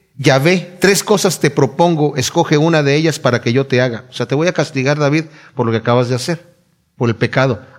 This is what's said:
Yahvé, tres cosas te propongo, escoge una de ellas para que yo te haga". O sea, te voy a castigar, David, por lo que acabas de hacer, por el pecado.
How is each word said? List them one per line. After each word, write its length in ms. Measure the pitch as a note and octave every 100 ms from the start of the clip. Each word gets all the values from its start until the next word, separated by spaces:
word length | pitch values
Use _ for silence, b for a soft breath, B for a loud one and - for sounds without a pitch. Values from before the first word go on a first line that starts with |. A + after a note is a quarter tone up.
| _ -
Yahvé, 600 | C#3 C3+ D3+ F#3 - -
tres 240 | E3+ G3+
cosas 380 | - G#3 G3 -
te 80 | D3+
propongo, 680 | C#3+ C3+ - B3 E3 D3 C#3+
escoge 420 | - E3+ D#3+ D3+
una 240 | E3 D#3+
de 140 | C#3 D3
ellas 240 | D#3+ D3
para 220 | B2+ A#2
que 100 | A#2+
yo 160 | B2 C3+
te 140 | B2
haga". 240 | B2+ A2 -
O 40 |
sea, 120 | - A#2+
te 100 | C#3
voy 120 | E3+
a 60 |
castigar, 440 | F3 - C3+ C3 D3+
David, 280 | C#3+ D#3 D#3+ B B
por 120 | - A#2
lo 80 |
que 60 | A2+
acabas 280 | A#2 B2 A#2+
de 80 | B2
hacer, 400 | B2 E3 - _ _ _ _ _
por 140 | A#2+
el 60 | G#2+
pecado. 460 | A#2 A#2+ C3+ A2 B